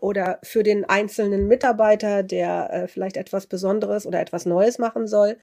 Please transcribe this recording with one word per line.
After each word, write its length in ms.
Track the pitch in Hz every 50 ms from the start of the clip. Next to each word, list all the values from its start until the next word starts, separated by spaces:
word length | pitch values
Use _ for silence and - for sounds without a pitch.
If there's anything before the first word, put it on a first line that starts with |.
oder 380 | - 196 202 196 180 185 - -
für 200 | - - - 226
den 220 | 202 208 208 208 -
einzelnen 600 | - 196 202 214 202 - - 214 202 202 196 196
Mitarbeiter, 760 | 202 240 247 285 254 220 208 220 214 214 208 214 208 202 202
der, 480 | 190 190 - 180 175 175 175 175 175 -
äh, 160 | - 180 180 -
vielleicht 280 | - 185 190 190 -
etwas 300 | - 190 - - 196 190
Besonderes 600 | - 196 180 190 190 208 214 208 202 208 208 -
oder 140 | - 175 165
etwas 240 | - - - - -
Neues 340 | 262 - 180 208 240 - -
machen 280 | 233 226 - 226 226
soll? 320 | 208 214 208 208 208 220 -